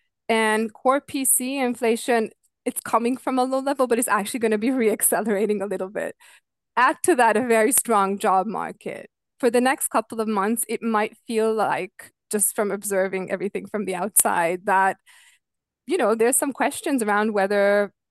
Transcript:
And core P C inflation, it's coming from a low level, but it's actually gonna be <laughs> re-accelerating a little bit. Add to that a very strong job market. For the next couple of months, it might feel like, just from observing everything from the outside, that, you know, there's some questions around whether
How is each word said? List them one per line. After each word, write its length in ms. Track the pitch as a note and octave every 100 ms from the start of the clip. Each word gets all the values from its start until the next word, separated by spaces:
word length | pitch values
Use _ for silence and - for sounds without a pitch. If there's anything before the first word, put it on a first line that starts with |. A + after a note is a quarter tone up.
| _ _ -
And 440 | A3+ A3 G#3+ A3
core 280 | - B3+ C#4
P 240 | - C#4+
C 340 | C4 - B3+ C#4
inflation, 720 | B3 A#3+ A#3 A3+ - A#3 A3 _ _ _
it's 160 | - -
coming 360 | - A3+ A#3 B3+
from 220 | - C4
a 60 |
low 160 | C4 C4
level, 260 | C4+ C#4+ B3
but 140 | A#3
it's 80 | -
actually 320 | G#3+ G3+ B3+
gonna 180 | A3 G#3+
be 120 | A3+
<laughs> 20 |
re-accelerating 880 | C4 A3+ G#3 - - A3 G3 G#3 G#3
a 40 | G3+
little 240 | F#3+ F#3+
bit. 260 | G#3 - - - - _ _ _
Add 220 | - B3+ D#4+
to 120 | - C4+
that 200 | A#3 G#3+
a 100 | B3+
very 240 | A3+ A3
strong 460 | - - G#3+ F#3+ G3
job 300 | G#3 F#3+ G3
market. 640 | F3+ E3 - - - - _ _ _
For 120 | A#3+
the 100 | A#3+
next 280 | B3+ C#4+ -
couple 340 | A#3+ A3 A3+
of 60 | A3
months, 360 | G#3 G3 A#3 -
it 120 | A3+
might 360 | A3+ G#3+ G#3+ - -
feel 260 | A3+ A3
like, 600 | A3 F#3 D3+ F#3 - - _ -
just 260 | G#3+ - -
from 140 | G#3
observing 600 | G3+ G3+ G3 F#3+ F#3+ F#3
everything 360 | F#3+ G3+ F#3+ G3
from 180 | G#3
the 100 | F#3+
outside, 720 | F3+ G3+ - A3 F#3 E3+ F3+
that, 320 | G3+ F#3+ F#3+ - _ - - _ _ _ _ _ -
you 120 | F4
know, 160 | A3
there's 220 | A3+ A#3 C4+
some 180 | C#4+
questions 480 | - C4 - E4+ C#4
around 320 | G#3 G3+ A3
whether 580 | G#3 G3 G#3 G3+ G3+ G3+ _ _